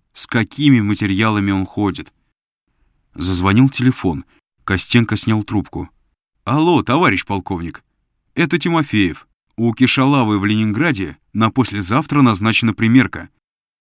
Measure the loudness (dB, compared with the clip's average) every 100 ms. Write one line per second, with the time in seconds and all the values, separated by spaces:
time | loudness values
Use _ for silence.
0 | _ -10 -4 -4 -4 0 4 4 2 0
1 | -2 0 0 0 0 -2 -4 -4 -4 -4
2 | -12 _ _ _ _ _ _ _ _ _
3 | _ -8 -4 -2 2 4 2 2 0 0
4 | -2 -4 -10 _ _ _ -4 -4 0 0
5 | 2 -2 -2 -2 -2 -4 -4 -8 -12 _
6 | _ _ _ _ -4 0 2 2 2 2
7 | 2 0 -2 -6 -6 -8 -8 -12 _ _
8 | _ _ _ -2 0 0 0 -2 0 0
9 | 0 -2 -16 _ _ -4 -2 2 2 2
10 | 2 2 2 0 2 0 0 0 -2 -2
11 | -6 -10 _ -2 0 0 -2 -2 -2 -2
12 | 0 2 2 2 0 0 0 0 2 4
13 | 2 -4 -14 _ _ _ _ _